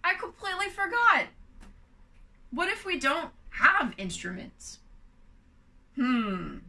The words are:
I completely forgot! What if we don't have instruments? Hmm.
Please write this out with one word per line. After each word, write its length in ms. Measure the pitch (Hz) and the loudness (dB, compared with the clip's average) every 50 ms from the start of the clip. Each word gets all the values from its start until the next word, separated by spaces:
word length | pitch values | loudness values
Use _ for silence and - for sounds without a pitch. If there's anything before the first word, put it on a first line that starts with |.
| - | 2
I 120 | 349 370 | 0 0
completely 560 | - - 466 - - - 403 370 370 403 403 | 0 -4 -10 -10 -8 -8 -6 -4 -4 -4 -6
forgot! 560 | 381 - 392 370 339 480 - 320 339 262 - - - - - - - - - - - - - _ - - - - - - - - - - - - | -2 -4 -4 -2 0 4 6 6 6 6 2 -4 -10 -20 -20 -20 -20 -20 -20 -20 -20 -20 -20 _ -20 -20 -20 -20 -20 -20 -20 -20 -20 -20 -16 -8
What 200 | - 262 349 381 | -2 0 0 0
if 160 | 440 440 - | 0 -4 -2
we 120 | 392 359 269 | -4 -4 2
don't 320 | 247 277 285 339 320 - - - - - | 2 2 2 2 -2 -6 -10 -16 -18 -12
have 420 | - - - 302 392 403 294 220 - - | -4 4 6 6 6 6 2 0 -4 -6
instruments? 800 | 196 180 170 - - 180 185 - - - - - - - - - - - - - - - - - - - - - - - - - - - - - - - - | -8 -8 -6 -6 -8 -8 -8 -8 -12 -14 -16 -18 -18 -18 -18 -18 -20 -20 -20 -20 -20 -20 -20 -20 -20 -20 -20 -20 -20 -20 -20 -20 -20 -20 -20 -20 -20 -12 -2
Hmm. 640 | 269 254 254 254 240 220 208 190 180 170 147 143 - - | 0 2 4 4 2 2 0 -2 -4 -4 -6 -8 -10 -14